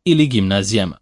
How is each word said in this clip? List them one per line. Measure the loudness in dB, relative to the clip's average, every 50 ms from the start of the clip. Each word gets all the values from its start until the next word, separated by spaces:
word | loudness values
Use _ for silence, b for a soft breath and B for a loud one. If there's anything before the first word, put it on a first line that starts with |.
| -2
ili | 0 2 2 2
gimnazijama. | 2 0 0 0 0 0 -2 -2 -2 -2 -2 -2 -4 -8 -12